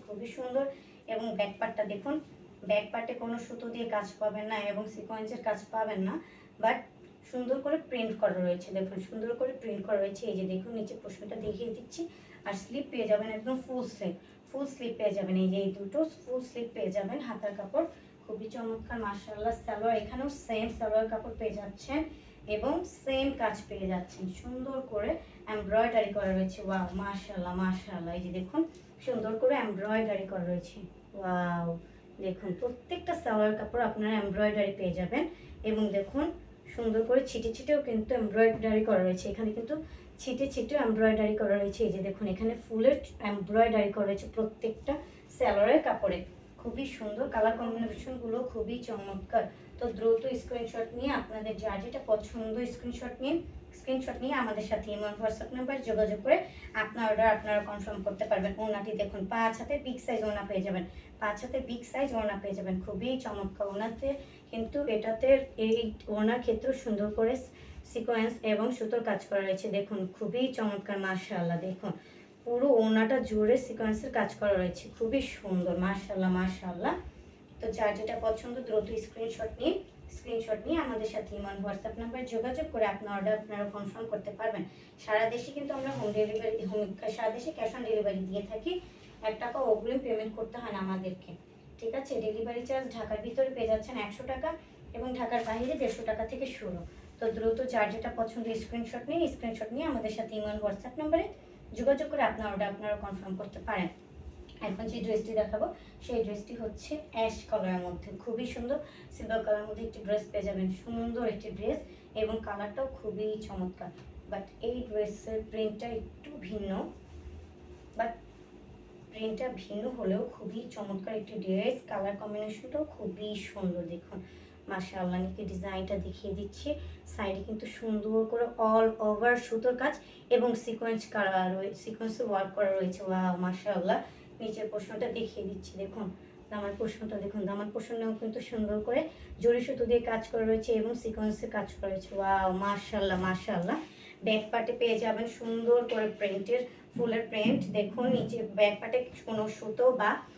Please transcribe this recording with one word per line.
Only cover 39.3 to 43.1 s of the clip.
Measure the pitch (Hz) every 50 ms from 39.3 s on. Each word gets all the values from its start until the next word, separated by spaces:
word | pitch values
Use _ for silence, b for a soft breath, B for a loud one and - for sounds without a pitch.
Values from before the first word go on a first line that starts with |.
| 202 214 220 214
কিন্তু | 214 226 226 - 302 311 B B B B B B B -
ছিটে | - 269 226 262 277 269
ছিটে | - 254 214 - 294
এমব্রয়ডারি | 294 240 226 214 208 220 220 214 214 214 214 214 220
করা | 214 196 202 202
রয়েছে। | 202 202 196 - 226
এই | 180
যে | 175 196
দেখুন, | 185 196 190 - 214 190
এখানে | 185 196 220 226 226 - - -
ফুলের | 226 220 226 269 302 302 - -